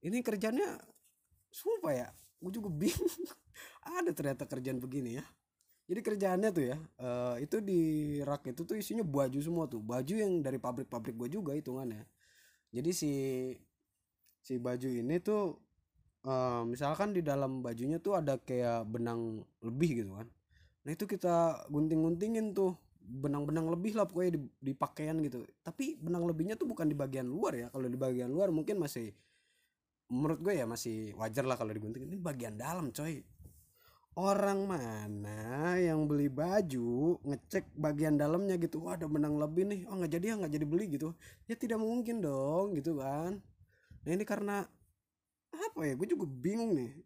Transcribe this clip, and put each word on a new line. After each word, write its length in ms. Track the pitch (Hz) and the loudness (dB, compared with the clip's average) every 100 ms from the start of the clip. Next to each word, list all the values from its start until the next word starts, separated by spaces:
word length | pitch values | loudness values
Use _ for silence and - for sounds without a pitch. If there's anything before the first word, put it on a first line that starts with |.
Ini 240 | 160 233 240 | -2 -2 0
kerjanya 480 | 214 214 247 403 - - - _ _ _ _ _ | 0 0 0 -2 -4 -14 -20 _ _ _ _ _
sumpah 440 | - - 440 349 | -8 -2 0 0
ya, 140 | 127 123 - - _ | 0 -2 -10 -20 _
gua 140 | 175 | -8
juga 160 | 208 208 | -6 -4
bingung. 540 | 151 208 - 359 - 349 - _ - | 0 0 2 0 -2 -10 -10 _ -20
<laughs> 420 | - - - 349 | -20 -16 -6 -2
Ada 140 | 349 | 0
ternyata 320 | 151 139 127 | 0 -2 -2
kerjaan 340 | 139 127 127 127 | -4 -4 -2 -2
begini 400 | 127 135 127 117 | -2 -4 -4 -6
ya. 60 | - _ _ _ _ _ _ | -8 _ _ _ _ _ _
Jadi 120 | 185 | -4
kerjaannya 460 | 220 208 190 180 220 | -2 0 2 4 4
tuh 120 | 175 127 | 4 0
ya, 80 | 139 156 _ | -2 -8 _
eh, 360 | 127 123 123 120 147 | -4 -2 -2 -2 -2
itu 160 | 220 | -2
di 160 | 202 185 160 151 151 143 | 2 4 4 2 0 -2
rak 320 | 139 143 - | -2 -2 -4
itu 80 | 123 170 | -6 -4
tuh 80 | 220 | -2
isinya 240 | - 220 | -2 0
baju 380 | 190 139 135 135 | 0 2 2 2
semua 240 | 151 170 | 0 0
tuh. 160 | 156 117 | 0 -4
Baju 340 | 107 123 139 | -2 -2 0
yang 300 | 214 208 175 | 2 2 2
dari 160 | 139 131 | 2 -2
pabrik-pabrik 560 | 123 123 131 120 113 113 | -2 -4 -4 -6 -6 -4
gua 120 | 120 | -4
juga 240 | 180 175 143 | -2 -2 -4
hitungannya. 480 | 147 127 131 107 - _ _ _ - _ _ | -4 -4 -4 -6 -12 _ _ _ -20 _ _
Jadi 220 | 117 147 | -2 0
si, 200 | 180 151 139 135 127 127 127 _ _ _ _ _ _ _ _ | 0 0 2 0 0 -2 -6 _ _ _ _ _ _ _ _
si 160 | - 127 | -6 -4
baju 240 | 123 123 | -2 -2
ini 320 | 131 123 117 170 | 0 0 2 0
tuh, 320 | 175 214 190 147 _ _ _ _ _ _ 135 | 2 2 2 -4 _ _ _ _ _ _ -2
eh, 340 | 131 127 120 117 | 2 2 2 0
misalkan 480 | 120 143 151 208 190 | 0 0 2 0 2
di 80 | |
dalam 400 | 156 139 135 131 | 2 2 2 -2
bajunya 320 | 123 117 127 165 | -4 -2 0 0
tuh 240 | 185 196 | 2 2
ada 160 | 151 131 | 2 0
kayak 480 | - 127 120 117 | 0 0 2 0
benang 560 | 107 117 117 117 113 110 - _ | -2 -2 -2 0 -2 -4 -10 _
lebih 400 | 113 123 165 120 | -6 2 2 2
gitu 80 | 104 | -2
kan. 160 | 95 113 - _ _ - _ - | -6 -12 -16 _ _ -20 _ -8
Nah, 80 | 160 | -6
itu 80 | |
kita 640 | 202 196 180 170 165 160 - | -4 -2 2 4 4 2 -2
gunting-guntingin 880 | 147 156 160 160 170 214 226 220 196 | 0 2 4 4 2 0 0 0 2
tuh. 160 | 190 180 _ _ | 2 2 _ _
Benang-benang 760 | - 131 139 143 147 156 160 | -12 -4 0 0 2 0 2
lebih 240 | 170 202 214 | 0 0 2
lah 80 | |
pokoknya 320 | 196 175 180 165 | 2 4 2 2
di, 40 | 135 _ | -4 _
di 160 | 135 135 | -6 -2
pakaian 400 | 147 - 151 160 | -2 -2 -2 0
gitu. 200 | 147 120 - - | 0 -2 -10 -14
Tapi 320 | - - 269 330 | -14 -6 -6 -4
benang 320 | 156 175 170 | -2 2 2
lebihnya 320 | 160 170 220 | 2 0 0
tuh 80 | 302 | -2
bukan 200 | 220 156 | 0 0
di 80 | 147 | 2
bagian 280 | 135 131 | -2 -2
luar 320 | 127 147 392 123 | -2 0 0 -2
ya. 100 | 123 | -4
Kalau 160 | 139 127 | -4 -2
di 80 | 127 | 0
bagian 320 | 131 123 123 | 0 0 0
luar 240 | 143 196 | 2 4
mungkin 240 | 160 151 208 | 4 2 0
masih, 320 | 147 - 113 - _ _ _ _ _ _ _ _ _ | 0 -2 -8 -10 _ _ _ _ _ _ _ _ _
menurut 320 | 123 151 156 | 0 0 0
gue 160 | 170 190 | 0 0
ya 80 | |
masih 520 | 117 117 - 110 110 95 | 0 -2 -4 -4 -6 -4
wajar 280 | 110 107 | -4 0
lah 120 | 131 123 | 0 0
kalau 120 | 110 107 | -2 -4
digunting. 320 | 107 117 135 | -6 -8 -8
Ini 80 | 190 | -6
bagian 360 | 175 135 117 107 | -6 -4 -6 -6
dalam, 320 | 127 175 151 | -4 -2 -4
coy. 280 | - 151 151 - - - - - _ - _ _ - | -4 -4 -6 -10 -20 -20 -20 -20 _ -20 _ _ 0
Orang 480 | 190 196 202 196 | 4 4 4 2
mana 1120 | 196 180 120 107 107 104 104 107 110 131 165 180 | 0 -2 -2 -4 -6 -6 -6 -6 -4 -2 2 4
yang 300 | 180 156 151 | 4 4 4
beli 240 | 147 143 | 4 4
baju 880 | 131 165 202 185 131 120 120 156 175 | 2 4 4 4 2 2 4 4 2
ngecek 480 | - 143 - 190 - 131 | 0 -4 -2 -4 -2 -2
bagian 400 | 151 147 156 147 | 0 2 4 4
dalamnya 380 | 147 170 196 185 | 4 4 2 2
gitu, 240 | 170 156 | 0 -2
"Wah, 160 | 170 175 | -6 -4
ada 80 | 160 | 0
benang 320 | 151 151 147 | 2 4 2
lebih 300 | 151 160 190 | 2 2 0
nih, 120 | 202 180 | 0 -4
oh, 80 | |
nggak 180 | 190 170 165 | -2 0 0
jadi 80 | 190 | 0
ya, 20 | 220 | 0
nggak 100 | 175 147 | 0 0
jadi 80 | 151 | 2
beli," 180 | 170 208 143 | 0 0 -2
gitu. 120 | 156 165 - - - | -4 -6 -16 -20 -8
Ya 80 | |
tidak 240 | 226 247 220 | -4 -2 0
mungkin 460 | 220 240 226 233 | 2 0 0 0
dong 500 | 170 135 135 165 196 | 0 0 2 2 2
gitu 240 | 175 139 156 | 0 0 -2
kan. 400 | 135 143 170 202 - - - _ _ - | 0 -2 -2 -6 -10 -20 -20 _ _ -14
Nah, 80 | - | -2
ini 140 | 175 208 | -2 0
karena 380 | 202 208 202 190 _ _ _ _ _ _ _ _ | -2 0 -2 -4 _ _ _ _ _ _ _ _
apa 260 | 320 427 - 294 | -6 -6 -2 -2
ya, 80 | |
gue 140 | 127 190 330 | 0 0 0
juga 80 | 180 | 0
bingung 480 | 127 139 214 233 | -2 -2 0 2
nih. 180 | 170 120 143 | 2 0 -8